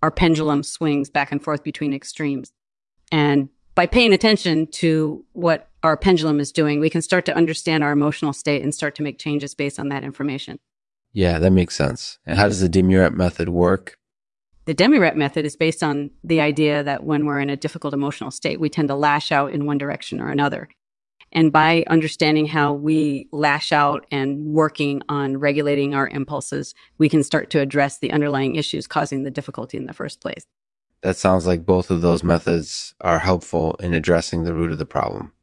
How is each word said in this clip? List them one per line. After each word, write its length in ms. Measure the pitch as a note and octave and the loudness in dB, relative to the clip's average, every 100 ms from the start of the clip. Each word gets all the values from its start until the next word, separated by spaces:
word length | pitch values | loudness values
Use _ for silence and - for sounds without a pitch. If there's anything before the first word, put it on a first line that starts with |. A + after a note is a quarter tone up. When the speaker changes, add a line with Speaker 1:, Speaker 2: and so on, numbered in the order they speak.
Speaker 1:
our 80 | D#3 | -2
pendulum 500 | - E3+ D#3 D3+ C#3+ | 2 2 4 0 -2
swings 480 | C#3 - D#3 C#3+ C#3 | -4 -4 -2 -2 -2
back 220 | C#3+ C#3 | -4 -2
and 100 | C#3+ | -4
forth 220 | D#3 D3 | -4 -6
between 280 | D#3 - D3 | -6 -6 -6
extremes. 600 | C#3 - - D3 C3+ - _ _ _ _ _ _ | -6 -8 -6 -4 -4 -8 _ _ _ _ _ _
And 380 | D#3+ D3 C#3+ C3+ _ _ | 2 4 2 0 _ _
by 120 | - F3 | 0 2
paying 260 | B3 A3+ | 4 6
attention 560 | F#3+ A3 G#3 F3+ D#3 D#3 | 6 4 2 2 0 -2
to 500 | - E3 D#3 D#3 E3+ - | -2 0 2 0 -4 -12
what 360 | - E3+ D#3 - _ | -2 0 0 -4 _
our 140 | D#3+ D3+ | 0 2
pendulum 420 | F#3+ F3 D#3 D3 | 4 2 2 0
is 140 | C#3 | 0
doing, 260 | - D3+ D3 | 0 0 2
we 120 | D#3 | 0
can 120 | E3 | 0
start 220 | - F3+ | 0 0
to 120 | E3+ E3 | 0 2
understand 460 | D#3+ D#3 E3+ D#3+ | 2 0 0 0
our 80 | D3 | 2
emotional 420 | D3 D3 - D3 | 2 2 0 -4
state 300 | - D3+ C#3+ | -4 -2 -2
and 100 | C#3 | -2
start 220 | - D3 | -4 -6
to 80 | D3 | -4
make 160 | D3 B2+ | -8 -6
changes 380 | D#3 D3 C#3+ - | -4 -4 -4 -6
based 240 | C#3+ - | -6 -6
on 80 | C#3+ | -6
that 160 | C#3 | -6
information. 560 | C#3 C#3 C#3+ C3+ - - _ _ _ _ _ | -8 -6 -6 -6 -10 -16 _ _ _ _ _
Speaker 2:
Yeah, 240 | G2+ F2+ E2 | 0 2 4
that 140 | F#2 | 4
makes 220 | F#2 E2+ | 4 2
sense. 440 | - C#2+ - - - D#2+ | 0 -2 -4 -12 -14 -4
And 120 | F2+ | 2
how 100 | G#2 | 2
does 120 | F#2+ | 2
the 80 | F#2 | 2
demi-rep 460 | F#2 F#2 F#2+ F2 | 4 4 6 4
method 340 | F2 F2+ - F2 | 2 0 0 -2
work? 480 | F2 F2 G2 - - _ _ _ _ _ _ - | 2 2 2 -4 -20 _ _ _ _ _ _ -6
Speaker 1:
The 80 | |
demi-rep 420 | D#3 A3 D4 E3 - | 2 4 6 4 2
method 300 | C#3+ D#3+ D3+ | -2 -2 -4
is 100 | - | 0
based 260 | D#3+ D#3 | -2 0
on 280 | D#3 C#3+ C#3+ - | -2 -2 -6 -10
the 200 | E3 D#3+ | 0 2
idea 400 | D3+ C#3+ D3+ D3 | 2 2 2 2
that 200 | C#3+ C3+ | -2 -4
when 220 | D#3 D3 | -2 0
we're 160 | D3+ C#3+ | 0 -2
in 80 | C#3+ | -4
a 80 | C#3 | -4
difficult 380 | D3+ E3 C#3+ | -6 -8 -6
emotional 360 | C#3 C#3+ - - | -4 -4 -6 -10
state, 300 | - - - | -6 -6 -2
we 80 | D3+ | -2
tend 200 | - C#3+ | 0 -2
to 60 | |
lash 380 | C#3 D3 C#3+ - | 0 2 0 0
out 200 | D3 C#3+ | 0 0
in 120 | D3 | -2
one 140 | D3 C#3+ | -2 -4
direction 420 | C#3+ - - - | -4 -8 -8 -8
or 80 | - | -4
another. 400 | C#3+ C#3+ C3+ - _ _ _ _ _ _ | 0 0 -2 -10 _ _ _ _ _ _
And 180 | E3 D#3 | 2 4
by 340 | D3+ D#3 E3 - | 4 4 4 2
understanding 580 | D#3+ D#3 - D3+ D3+ D3+ | 2 0 0 2 2 0
how 280 | D#3+ C#3+ | 0 0
we 520 | C#3+ D3+ D#3 D3+ C#3 - | 0 0 0 0 -2 -6
lash 400 | D3 D3 D3 - | -2 0 0 0
out 320 | D3+ C#3+ C#3+ - | 2 2 0 -4
and 340 | C#3+ C3+ C#3+ | -4 -2 -4
working 560 | D3+ D3+ D#3 - C#3+ C#3 - | -2 2 2 0 -2 -2 -4
on 300 | C#3+ C3+ C3+ | -4 -2 -2
regulating 560 | D3 C#3+ D3 C#3+ C#3 | 0 0 0 0 0
our 140 | C#3 C3+ | -2 -2
impulses, 640 | C#3+ C3+ C#3 - C#3+ - - _ - | -4 -6 -8 -8 -8 -10 -16 _ 0
we 100 | D#3 | 2
can 160 | D#3 | 4
start 240 | C#3 D#3 - | 2 -2 0
to 100 | D#3 | -2
address 380 | C#3 C#3+ C#3 - | 0 0 0 -2
the 140 | - | -4
underlying 440 | D3+ D3 C#3 C3+ D#3 | -2 0 0 -2 -2
issues 300 | - - - | -4 -6 -6
causing 360 | D3+ C#3+ C3+ | -4 -4 -4
the 80 | C#3 | -6
difficulty 480 | D3 C#3 - A#2+ - | -8 -10 -10 -10 -10
in 80 | C3 | -10
the 80 | |
first 260 | - - - | -12 -12 -10
place. 240 | - - - _ _ _ _ _ | -10 -12 -16 _ _ _ _ _
Speaker 2:
That 160 | F#2+ - | -4 0
sounds 300 | F#2+ F#2 F2 | 2 2 2
like 180 | F2 | 0
both 260 | F2+ F#2 - | 2 2 2
of 120 | E2+ | 2
those 200 | F2 E2+ | 2 2
methods 720 | E2+ E2 - E2+ C#2+ - - - | 2 0 2 -2 -2 -10 -14 -6
are 200 | F2+ D#2+ | 0 0
helpful 560 | F#2 F2 - E2 D#2+ - | 2 0 -2 -2 -2 -2
in 140 | F2 | -2
addressing 500 | E2 E2 E2 - E2+ | 0 2 2 2 -4
the 100 | E2+ | -2
root 180 | D#2+ E2 | -2 -2
of 60 | D#2 | -4
the 80 | - | -4
problem. 460 | C2+ - G1+ - _ | -4 -4 -6 -12 _